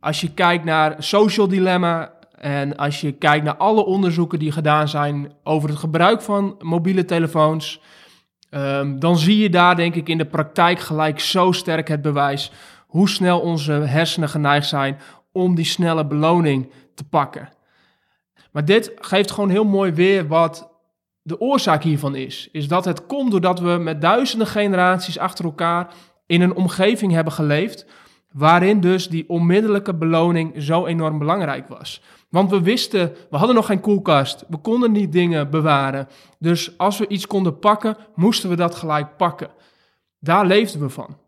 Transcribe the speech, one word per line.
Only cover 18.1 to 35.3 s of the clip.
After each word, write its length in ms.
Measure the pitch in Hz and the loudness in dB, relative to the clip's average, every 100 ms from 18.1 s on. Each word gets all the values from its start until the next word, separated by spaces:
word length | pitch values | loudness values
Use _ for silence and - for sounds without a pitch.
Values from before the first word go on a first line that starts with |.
| _ _ _ _ | _ _ _ _
Maar 120 | 151 | -6
dit 280 | 147 214 214 - | 2 2 0 -14
geeft 340 | - 190 196 | -2 0 0
gewoon 200 | - 202 | -2 0
heel 140 | 185 | 2
mooi 280 | 214 196 196 | 2 2 0
weer 340 | 160 185 196 156 | 2 2 2 2
wat 460 | 160 165 156 - _ _ _ _ _ - | 2 0 -2 -20 _ _ _ _ _ -12
de 140 | 165 | -6
oorzaak 420 | 240 277 - 156 | 0 0 0 0
hiervan 320 | 165 147 143 | 0 -2 -2
is. 340 | 139 131 - - | -6 -10 -12 -14
Is 160 | 156 143 | -8 -2
dat 160 | 175 | -2
het 220 | 185 160 - | -2 -6 -6
komt 240 | 277 262 | -4 0
doordat 300 | 196 180 180 | 2 2 0
we 100 | 175 175 | 0 0
met 200 | 165 156 | -2 -2
duizenden 460 | 160 226 262 226 220 | 2 2 2 -2 -2
generaties 720 | 214 208 190 180 185 180 165 | 0 0 2 2 2 -2 -6
achter 260 | 185 - | -6 -4
elkaar 500 | 170 151 170 170 175 - _ _ _ | -8 -2 -2 -2 -4 -14 _ _ _
in 140 | 170 | 2
een 140 | 180 | 4
omgeving 580 | 180 180 - 190 247 202 | 2 -2 2 0 2 0
hebben 200 | 165 160 | 0 0
geleefd 540 | 151 151 147 208 - - - _ _ _ | -2 -2 0 -2 -8 -20 -20 _ _ _
waarin 480 | 139 147 175 185 214 | 0 4 4 4 2
dus 280 | 180 185 180 | 2 0 -2
die 200 | 165 156 | -6 -4
onmiddellijke 680 | 170 170 185 220 202 202 | 0 2 2 2 0 -2
beloning 600 | 170 160 165 170 170 160 151 | -4 0 2 2 0 -2 -6
zo 280 | 147 165 175 | -2 -2 0
enorm 320 | 165 160 156 | -2 -2 -2
belangrijk 500 | 147 185 165 135 131 | -2 -2 -2 -6 -10
was. 340 | 127 - - _ _ _ | -18 -16 -18 _ _ _
Want 220 | 175 190 | 0 2
we 100 | 196 | 2
wisten, 520 | 175 240 - 202 170 - - | 2 0 0 -2 -2 -4 -8
we 60 | 147 | -2
hadden 200 | 214 233 | 2 2
nog 100 | 208 | 2
geen 140 | 196 | -2
koelkast, 640 | - 202 190 151 135 - - | 0 0 4 2 2 -6 -10
we 80 | 160 | -10
konden 360 | 220 233 240 | -2 0 2
niet 200 | 208 190 | 2 2
dingen 380 | 165 175 | 2 2